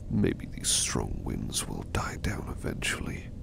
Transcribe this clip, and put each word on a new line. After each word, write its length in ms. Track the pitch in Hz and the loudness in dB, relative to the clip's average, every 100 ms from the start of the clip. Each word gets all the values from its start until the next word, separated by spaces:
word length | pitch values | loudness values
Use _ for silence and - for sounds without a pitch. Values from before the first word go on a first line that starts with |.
| - | 2
Maybe 360 | 110 95 - - | 4 4 4 -4
these 220 | - - | -2 2
strong 520 | - - 62 50 50 | 4 4 2 0 -2
winds 420 | - 57 50 - - | -2 -2 0 -2 -2
will 160 | - - | -4 0
die 240 | - - - | 0 0 0
down 340 | - - - - | -2 -2 -4 -2
eventually. 720 | - - - - - - - - | -2 0 0 0 -2 -4 -6 -8